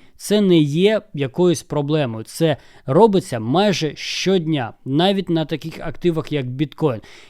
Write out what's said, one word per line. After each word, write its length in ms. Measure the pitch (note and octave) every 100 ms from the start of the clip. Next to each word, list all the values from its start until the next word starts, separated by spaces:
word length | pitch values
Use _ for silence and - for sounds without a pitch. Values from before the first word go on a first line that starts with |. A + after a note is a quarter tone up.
| - -
це 240 | - G#3
не 180 | G3 E3+
є 420 | D3 D#3 G3 G#3+ -
якоюсь 480 | D3 C3+ - F3+ D#3+
проблемою. 600 | - D3 C#3+ D#3 B2+ A2+
Це 320 | A2 - E3 C3+ - - -
робиться 540 | D3 A3+ F#3+ - A#2+
майже 520 | A2 D#3 G#3 D3 D3+ C#3
щодня, 760 | - - F3+ F#3+ D#3+ D3+ A2+ -
навіть 440 | C3 C#3 F#3 G3 F3+
на 160 | E3
таких 360 | D#3 D#3+ D#3+ -
активах, 520 | D#3+ - F3 D#3+ C#3
як 180 | D3 B2+
біткоін. 500 | C3 D3+ - D#3 A2 - -